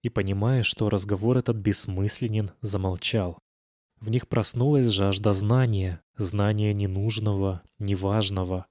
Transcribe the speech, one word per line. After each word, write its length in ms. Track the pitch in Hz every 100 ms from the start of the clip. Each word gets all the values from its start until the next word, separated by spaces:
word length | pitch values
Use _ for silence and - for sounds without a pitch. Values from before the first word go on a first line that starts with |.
И, 60 | 120
понимая, 520 | - 98 98 110 131
что 280 | 110 - 107
разговор 480 | 101 101 101 110 127
этот 200 | 120 110
бессмысленен, 920 | 101 98 - 92 101 - 120 107 101 -
замолчал. 760 | 107 98 95 92 - 113 90 82 _ _ _ _ _ _
В 100 | 110
них 180 | 120 -
проснулась 600 | 117 - 120 131 147 123
жажда 460 | 98 98 98 107
знания, 680 | 95 104 127 127 101 92 85 _ -
знания 580 | 98 104 101 104 104
ненужного, 880 | 101 101 95 107 110 107 98 98 90 - _
неважного. 880 | 101 98 98 107 98 95 92 92 -